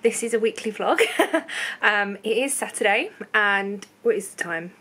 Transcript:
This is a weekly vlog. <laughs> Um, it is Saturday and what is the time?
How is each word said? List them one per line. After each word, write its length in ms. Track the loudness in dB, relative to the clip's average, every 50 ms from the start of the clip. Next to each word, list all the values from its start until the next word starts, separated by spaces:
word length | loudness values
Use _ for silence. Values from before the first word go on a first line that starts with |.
| 2
This 200 | 2 2 2 -4
is 100 | -2 0
a 60 | 2
weekly 320 | 2 0 0 -2 -6 -6
vlog. 300 | -4 -2 0 2 4 4 2 0 2
<laughs> 260 | 0 0 2 2 -2 -2 -4 -8 -8 -8 -8 -6 0
Um, 360 | 2 2 4 2 0 -2 -4 -6 -4
it 140 | -2 0
is 160 | 0 0 -2 -2
Saturday 580 | -4 -6 -6 -4 0 2 2 2 2 0 -4 -8 -14 -14 -2 0
and 520 | 2 4 4 2 2 0 -2 -6 -8 -10 -16 _ _ 0
what 120 | 0 2
is 140 | 2 -2 -6
the 120 | -8 -8
time? 300 | -6 -4 -4 -6 -6 -10 -16 -18